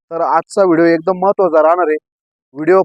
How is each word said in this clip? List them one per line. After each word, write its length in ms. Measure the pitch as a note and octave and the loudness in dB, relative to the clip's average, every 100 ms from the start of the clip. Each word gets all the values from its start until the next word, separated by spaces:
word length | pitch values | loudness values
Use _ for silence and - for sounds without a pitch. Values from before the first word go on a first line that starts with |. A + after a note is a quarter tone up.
| - | -12
तर 180 | E3 D3+ | -6 -2
आजचा 380 | D#3+ - - F#3+ | -2 -2 -2 0
व्हिडिओ 280 | D#3+ E3+ | 2 2
एकदम 300 | E3 E3 F#3 | 0 -2 -4
महत्त्वाचा 420 | F#3+ G#3+ F#3 D#3 D#3 | -2 0 0 2 2
राहणार 200 | F3 D#3+ | 2 -2
आहे. 100 | D#3 _ _ _ _ _ | -4 _ _ _ _ _
व्हिडिओ 280 | C3+ D#3 F#3+ | -8 0 0